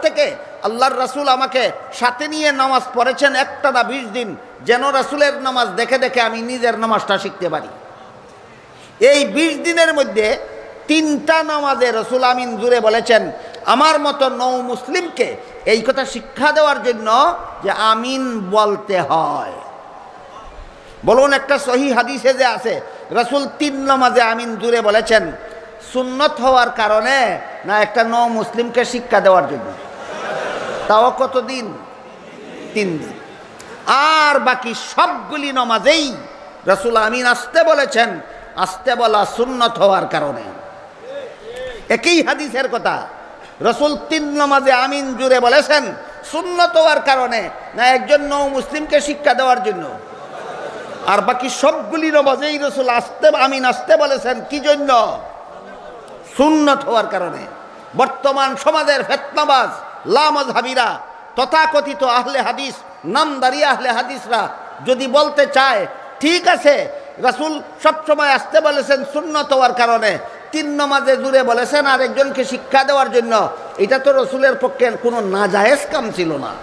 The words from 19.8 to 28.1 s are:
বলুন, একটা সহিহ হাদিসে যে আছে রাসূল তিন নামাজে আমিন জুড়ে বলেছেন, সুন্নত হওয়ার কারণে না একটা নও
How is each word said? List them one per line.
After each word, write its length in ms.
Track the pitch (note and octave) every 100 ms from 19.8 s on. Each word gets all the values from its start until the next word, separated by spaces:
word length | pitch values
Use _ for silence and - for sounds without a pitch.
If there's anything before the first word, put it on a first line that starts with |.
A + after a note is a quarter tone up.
| - - - - - - - - - - - - D#3+
বলুন, 260 | A#3+ C#4
একটা 260 | C4+ C4+ C#4
সহিহ 360 | B3 B3+ C#4
হাদিসে 400 | A#3 A#3+ C4+ A#3
যে 100 | C4
আছে 360 | B3+ G#3+ A3+ D#3+ - - -
রাসূল 360 | - - C#4+ C4+ -
তিন 180 | D4 C4+
নামাজে 460 | C4+ C4+ B3 A#3
আমিন 340 | A3+ A3+ A#3+ G#3+
জুড়ে 240 | A3+ A#3
বলেছেন, 520 | G#3 G#3+ A3+ A3 F3 - - - - - -
সুন্নত 480 | B3+ B3+ B3+ D4 C#4+
হওয়ার 300 | B3+ C4 A#3
কারণে 680 | A#3 G#3+ G#3+ A#3 C4+ A3+ E3+ - -
না 180 | E3 G#3
একটা 220 | G#3 A#3+
নও 240 | A3+